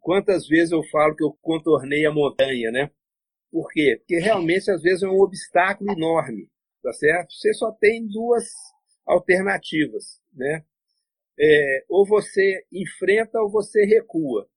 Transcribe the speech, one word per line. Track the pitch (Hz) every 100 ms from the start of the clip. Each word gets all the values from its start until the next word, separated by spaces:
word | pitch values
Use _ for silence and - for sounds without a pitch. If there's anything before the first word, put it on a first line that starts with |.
quantas | 160 185 196 180 -
vezes | 156 170
eu | 165 151
falo | 156 151 156
que |
eu | 151 -
contornei | - 160 156 147 131 147
a | 151
montanha, | 147 139 - 135 127 113
né? | 120 147 _ _ _ _ _ _
Por | 165 -
quê? | - 147 113
Porque | _ 170
realmente, | 185 208 165 185 190
às | 180
vezes, | 160 185
é | 190
um | 190
obstáculo | 196 190 - - 185 202 202
enorme, | 190 160 165 131 107 - _ _ _
tá | 127
certo? | 117 147 165 170
Você | - 208
só | 214 226
tem | 214 214 233 226
duas | 208 233 233 226 - - _ _ _ -
alternativas, | 175 175 185 196 190 - 156 139 107 - - _
né? | 160 131 160 156 _ _ _ _ _ _ _
É, | 151 151 143 135 -
ou | 180 196
você | 208 202 - 196 190 -
enfrenta | 180 175 - 180 208 220 226
ou | 214
você | 214 202 214
recua | 202 220 - 160 147 113 98